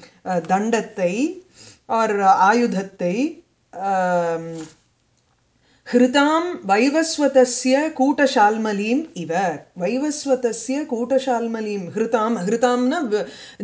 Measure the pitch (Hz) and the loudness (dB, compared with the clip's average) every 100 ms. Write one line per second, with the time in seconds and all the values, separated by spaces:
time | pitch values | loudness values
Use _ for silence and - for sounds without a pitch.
0 | - _ 185 175 165 190 226 226 220 - | -16 _ -4 -4 0 0 2 0 -2 -2
1 | 175 214 320 370 - - - - - 226 | -2 0 -2 -4 -18 -20 -20 -18 -4 0
2 | 214 202 190 190 190 240 233 185 190 - | 0 4 4 6 6 4 2 -2 -6 -4
3 | 175 220 311 - _ _ _ 175 196 190 | -2 -2 -2 -6 _ _ _ -8 -2 0
4 | 180 175 170 165 165 165 156 _ _ _ | 2 2 0 -2 -6 -12 -14 _ _ _
5 | _ _ _ _ _ _ _ _ - 247 | _ _ _ _ _ _ _ _ 0 2
6 | 247 277 294 320 349 330 196 208 277 311 | 4 4 2 2 -2 -6 0 2 2 0
7 | 320 - 277 262 247 - 254 277 311 311 | -2 0 2 4 4 2 0 2 0 0
8 | 269 294 269 240 208 220 220 202 214 277 | 0 2 2 4 2 2 -2 -4 -2 -2
9 | 320 180 160 170 185 143 - 180 180 254 | -4 -10 -4 -2 -2 -4 -12 -8 -4 -2
10 | 302 285 277 254 240 202 - 277 302 233 | -4 -4 -2 0 0 -4 -6 -6 -4 -6
11 | 240 262 262 233 233 226 214 202 170 208 | 0 0 0 -2 -2 -6 -6 -6 -6 -4
12 | 226 226 220 214 185 233 247 247 247 339 | -2 0 0 -2 -2 0 2 2 0 0
13 | 240 208 - - - - | -2 -2 -4 -12 -18 -8